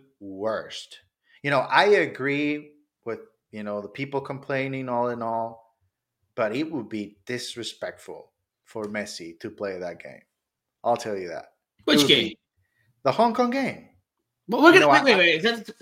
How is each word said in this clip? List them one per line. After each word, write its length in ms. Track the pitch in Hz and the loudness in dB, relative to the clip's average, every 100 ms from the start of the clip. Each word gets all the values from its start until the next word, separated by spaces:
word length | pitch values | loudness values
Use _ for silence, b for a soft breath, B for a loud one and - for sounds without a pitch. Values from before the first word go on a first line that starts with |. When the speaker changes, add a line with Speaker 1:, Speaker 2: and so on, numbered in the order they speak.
| _ _ | _ _
Speaker 1:
worst. 760 | 101 95 107 101 - - - - _ _ b b | -16 -8 -4 -4 -8 -14 -18 -20 _ _ b b
You 60 | 143 | -2
know, 100 | 139 | 0
I 240 | 120 139 202 | 2 4 6
agree 880 | 202 147 - 135 143 147 147 147 _ _ _ | 6 4 -2 -2 0 -2 -4 -8 _ _ _
with, 160 | 117 107 - _ _ | -10 -10 -12 _ _
you 120 | 107 | -12
know, 180 | 104 104 | -8 -6
the 80 | 101 | -8
people 320 | - 135 135 | -10 -8 -6
complaining 680 | 135 139 139 135 135 135 127 | -6 -10 -6 -4 -4 -6 -4
all 220 | 120 120 | -2 -2
in 120 | 120 | -4
all, 540 | 113 113 113 - _ _ _ _ _ _ _ - | -4 -4 -6 -10 _ _ _ _ _ _ _ -2
but 200 | 110 123 | -2 -2
it 160 | 160 | -4
would 160 | 156 104 | -6 -8
be 300 | 110 101 - - | -8 -10 -12 -10
disrespectful 1040 | 123 - 120 110 - 92 - - 80 - _ _ _ | -8 -8 -10 -12 -10 -12 -12 -16 -18 -18 _ _ _
for 220 | _ 113 104 | _ -10 -8
Messi 520 | 107 101 - 85 85 | -6 -8 -10 -16 -14
to 80 | 110 | -14
play 280 | - 101 92 | -8 -8 -6
that 220 | 90 82 | -8 -10
game. 200 | 71 - _ _ _ _ _ _ | -16 -20 _ _ _ _ _ _
I'll 140 | - 180 | -2 -2
tell 200 | 220 202 | -2 -6
you 100 | 90 | -8
that. 260 | - - _ _ _ | -10 -14 _ _ _
It 40 | - | 0
Speaker 2:
Which 120 | 302 | 4
Speaker 1:
would 100 | 285 | 6
be 140 | 135 | 4
Speaker 2:
game? 140 | - - _ _ _ _ _ _ | 2 -6 _ _ _ _ _ _
Speaker 1:
the 80 | 135 | -2
Hong 220 | 131 233 | 2 2
Kong 180 | 226 240 | 2 0
game. 380 | 269 262 - - _ _ _ _ _ - | -2 -4 -6 -14 _ _ _ _ _ -6
Speaker 2:
Well, 160 | 240 | 6
we're 100 | 311 | 8
Speaker 1:
You 60 | 359 | 8
Speaker 2:
gonna, 200 | 294 - | 8 6
Speaker 1:
know, 60 | 269 | 6
Speaker 2:
wait, 80 | |
Speaker 1:
I, 40 | 190 | 6
Speaker 2:
wait, 0 | |
wait. 260 | 170 160 | 4 2
That's, 280 | 208 226 196 - | 0 -2 -6 -12